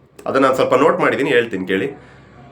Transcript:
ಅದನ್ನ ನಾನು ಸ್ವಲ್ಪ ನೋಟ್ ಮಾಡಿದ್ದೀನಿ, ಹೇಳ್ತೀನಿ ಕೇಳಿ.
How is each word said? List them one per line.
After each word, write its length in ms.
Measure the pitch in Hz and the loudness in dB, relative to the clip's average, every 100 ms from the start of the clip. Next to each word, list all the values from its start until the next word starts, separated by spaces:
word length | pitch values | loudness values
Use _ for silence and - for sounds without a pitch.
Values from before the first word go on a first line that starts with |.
| _ - - | _ -14 -4
ಅದನ್ನ 180 | 120 | 0
ನಾನು 100 | 135 | 2
ಸ್ವಲ್ಪ 200 | 131 123 | 2 2
ನೋಟ್ 260 | 127 156 170 | 2 2 2
ಮಾಡಿದ್ದೀನಿ, 300 | 143 113 147 | 0 0 0
ಹೇಳ್ತೀನಿ 360 | 120 113 95 95 | 0 0 -4 -4
ಕೇಳಿ. 240 | 95 131 - - - - - - | -2 -4 -8 -20 -20 -20 -20 -20